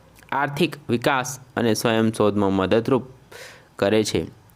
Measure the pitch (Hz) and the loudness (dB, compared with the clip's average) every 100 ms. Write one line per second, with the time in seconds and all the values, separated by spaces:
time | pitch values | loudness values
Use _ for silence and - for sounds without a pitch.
0 | - - - 127 143 143 175 - - 117 | -20 -20 -8 -4 -4 -2 -4 -4 -4 -2
1 | 151 135 123 - - - 117 107 120 113 | 0 -2 -4 -12 -8 -2 0 2 2 2
2 | 113 110 104 104 98 95 95 107 117 135 | 2 2 0 2 0 0 2 2 2 0
3 | - - - - - - - - 101 107 | -2 -16 -20 -20 -20 -20 -20 -2 2 2
4 | 104 90 82 - _ | 2 -2 -4 -12 _